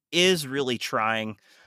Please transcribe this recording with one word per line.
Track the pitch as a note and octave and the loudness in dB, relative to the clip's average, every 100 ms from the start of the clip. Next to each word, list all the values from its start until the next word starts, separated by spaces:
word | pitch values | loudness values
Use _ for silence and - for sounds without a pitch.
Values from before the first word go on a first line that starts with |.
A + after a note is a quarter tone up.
| _ | _
is | E3 F3+ F3+ C#3 | 2 4 2 0
really | C3+ C3 A#2 | -2 -2 -2
trying | - B2+ A2 A2 G#2+ G#2 _ _ | -2 0 0 0 -4 -8 _ _